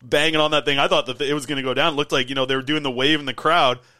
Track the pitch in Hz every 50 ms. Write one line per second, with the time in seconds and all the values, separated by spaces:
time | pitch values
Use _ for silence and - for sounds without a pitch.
0 | 127 123 117 147 151 160 160 156 151 151 151 147 139 143 143 139 143 165 180 156
1 | 143 127 127 - 147 135 147 151 131 123 147 135 131 131 123 123 151 170 151 139
2 | 151 - 160 139 127 123 139 135 131 131 135 135 131 131 151 156 147 139 123 120
3 | 131 143 160 151 147 135 120 - - 156 165 175 151 127 123 120 - _ _